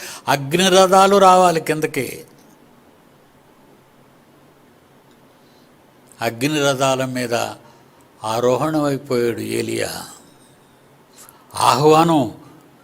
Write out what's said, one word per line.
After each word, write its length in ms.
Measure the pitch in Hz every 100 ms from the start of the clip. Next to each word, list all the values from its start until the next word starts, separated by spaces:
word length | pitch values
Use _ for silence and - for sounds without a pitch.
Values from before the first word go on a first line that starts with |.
| - - -
అగ్నిరథాలు 880 | 143 139 175 190 190 185 190 196 202 190
రావాలి 340 | 185 180 165
కిందకి. 480 | 160 156 151 143 120 - - _ _ _ _ _ _ _ _ _ _ _ _ _ _ _ _ _ _ _ _ _ _ _ _ _ _ _ _ _ _ _ _ _ _ _ _ _ _ -
అగ్నిరథాల 800 | 117 113 147 151 143 131 135 131 131
మీద 200 | 127 120 117 107 107 - _ _ _ _ - 110
ఆరోహణమైపోయాడు 1120 | 117 123 123 156 156 147 135 - 120 120 107 107 113
ఏలియా. 340 | 110 113 95 87 - - - _ _ _ _ _ _ _ _ - - _ _ - 123
ఆహ్వానం 540 | 123 151 156 170 156 110 - - - _ _